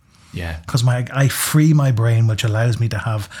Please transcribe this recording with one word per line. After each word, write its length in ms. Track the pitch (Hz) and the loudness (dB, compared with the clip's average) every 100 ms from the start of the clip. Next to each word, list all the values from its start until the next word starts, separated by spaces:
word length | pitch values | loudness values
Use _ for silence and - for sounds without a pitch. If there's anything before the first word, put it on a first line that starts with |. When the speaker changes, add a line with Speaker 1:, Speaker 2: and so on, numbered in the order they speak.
| _ _ - | _ _ -14
Speaker 1:
Yeah. 240 | - 85 80 - | -10 -8 -10 -4
Speaker 2:
'Cause 160 | 123 | 0
my, 240 | 123 123 120 | 0 0 -2
I 140 | 127 135 | 0 0
free 440 | - - 156 156 | 0 0 2 4
my 200 | 151 135 | 4 2
brain, 340 | 113 117 113 113 | 2 2 2 2
which 160 | 107 | 0
allows 380 | 113 107 120 107 | -2 0 0 0
me 80 | 113 | -2
to 100 | 101 | -4
have 300 | 117 107 98 - | -4 -6 -8 -16